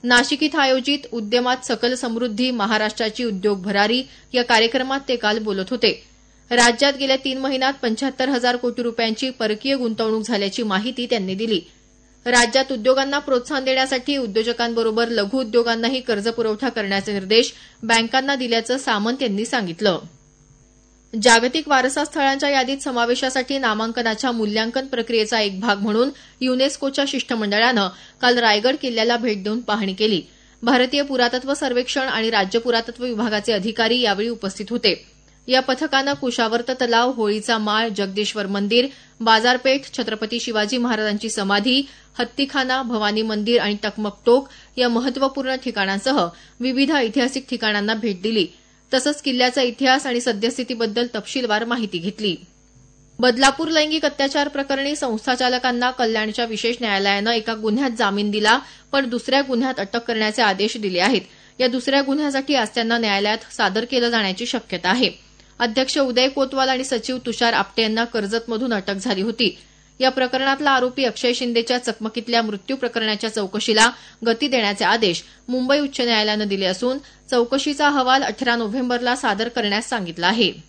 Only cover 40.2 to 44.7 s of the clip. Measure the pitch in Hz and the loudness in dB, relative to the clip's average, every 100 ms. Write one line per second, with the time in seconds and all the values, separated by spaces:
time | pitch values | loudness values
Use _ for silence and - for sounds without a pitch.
40.2 | 214 240 240 220 208 254 240 220 214 208 | -4 -6 -4 -2 -2 -2 -2 -2 -2 -2
41.2 | 226 214 196 202 208 254 277 - - - | -4 -4 0 2 4 2 0 -10 -20 -6
42.2 | 240 - 277 285 254 254 254 226 214 214 | -6 -2 -2 0 0 0 0 0 0 0
43.2 | 220 214 208 240 196 208 214 202 208 202 | -2 -2 2 2 2 -2 -4 -4 -6 -2
44.2 | - 247 269 - - | 4 4 2 -16 -14